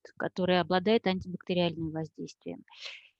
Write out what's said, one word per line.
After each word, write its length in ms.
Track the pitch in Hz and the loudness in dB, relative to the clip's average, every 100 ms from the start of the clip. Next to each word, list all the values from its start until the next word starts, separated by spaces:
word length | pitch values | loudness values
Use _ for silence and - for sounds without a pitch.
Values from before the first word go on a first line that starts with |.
| - - | -10 -6
который 420 | - - 180 180 | -6 0 2 4
обладает 480 | 165 185 185 226 190 | 4 2 4 2 2
антибактериальным 840 | 185 185 175 - 180 175 160 160 | -2 -4 -10 -2 0 2 0 -4
воздействием. 720 | 156 160 - - - - 170 - - - - - _ | -4 -8 -8 -14 -12 -12 -14 -14 -16 -16 -16 -20 _